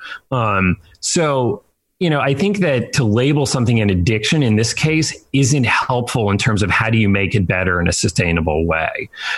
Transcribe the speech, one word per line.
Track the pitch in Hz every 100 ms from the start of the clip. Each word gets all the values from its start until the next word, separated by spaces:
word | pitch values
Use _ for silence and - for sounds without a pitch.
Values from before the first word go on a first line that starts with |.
| - - -
Um, | 127 113 98 92 90 - -
so, | - 180 156 135 120 - - _ _ -
you | 175
know, | 147
I | 131
think | 139 196 208
that | 175 127 -
to | - 113
label | 107 135 151 135
something | 135 117 117
an | 101
addiction | 90 90 110 - 160
in | 127 107
this | 117
case | - 156 160 151 - -
isn't | 135 127 147 113
helpful | - - 123 120 127 101
in | 101
terms | 123 104
of | 98
how | - 110
do | 113
you | 104
make | 98 98
it | 107 90
better | 92 92 87
in | 87
a |
sustainable | - - - 87 85 82 78 82
way. | 80 80 - - - -